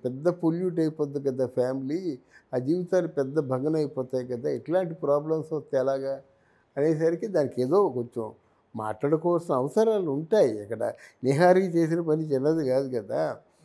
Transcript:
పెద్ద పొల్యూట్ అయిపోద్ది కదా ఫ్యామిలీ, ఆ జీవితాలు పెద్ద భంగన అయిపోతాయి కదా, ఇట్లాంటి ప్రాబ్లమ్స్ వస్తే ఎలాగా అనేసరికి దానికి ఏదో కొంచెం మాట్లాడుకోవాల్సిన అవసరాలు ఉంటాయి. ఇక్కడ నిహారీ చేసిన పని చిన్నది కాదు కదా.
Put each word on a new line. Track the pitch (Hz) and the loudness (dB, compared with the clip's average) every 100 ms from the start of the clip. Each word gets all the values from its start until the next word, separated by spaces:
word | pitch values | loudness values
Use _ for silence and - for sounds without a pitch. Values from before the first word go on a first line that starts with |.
పెద్ద | 127 131 170 | -6 -2 -2
పొల్యూట్ | 175 165 170 185 170 | 0 0 0 -2 0
అయిపోద్ది | 156 156 147 139 139 | -2 -2 -4 -2 -4
కదా | 131 123 | -2 -2
ఫ్యామిలీ, | 131 127 135 135 170 185 127 _ - - | 0 0 -2 -4 -4 -6 -8 _ -20 -6
ఆ | 131 | -4
జీవితాలు | 127 175 175 180 170 | 0 -2 0 0 0
పెద్ద | 147 135 151 | -2 -2 -2
భంగన | 135 127 147 160 | 0 0 0 0
అయిపోతాయి | 143 135 127 131 123 | -2 -4 -4 -4 -4
కదా, | 120 147 | -6 -4
ఇట్లాంటి | 127 127 180 175 | -4 -2 0 0
ప్రాబ్లమ్స్ | 165 143 147 156 160 151 | -2 0 0 2 -4 -2
వస్తే | 151 - 135 | -6 -2 0
ఎలాగా | 131 135 135 135 - _ _ _ _ 139 | 0 0 -4 -8 -12 _ _ _ _ -2
అనేసరికి | 156 156 165 170 226 | 0 2 0 0 -2
దానికి | 175 135 - | 0 0 0
ఏదో | 127 190 185 | 2 4 2
కొంచెం | 123 120 120 107 - _ _ _ 113 | 0 -6 -6 -8 -10 _ _ _ -8
మాట్లాడుకోవాల్సిన | 107 110 143 156 175 170 170 | -6 -2 0 2 2 0 2
అవసరాలు | 135 143 214 226 214 165 | 0 2 2 2 2 0
ఉంటాయి. | 139 160 214 135 107 | -2 2 4 4 2
ఇక్కడ | 104 113 113 - - - | -6 -4 -4 -6 -16 -4
నిహారీ | 127 139 180 185 | 0 6 6 6
చేసిన | 190 165 160 170 | 4 2 2 0
పని | 165 156 | 0 0
చిన్నది | 156 131 143 160 131 | 0 0 2 2 2
కాదు | 131 139 120 | 0 0 -4
కదా. | 101 139 156 113 _ _ | -4 -2 -2 -6 _ _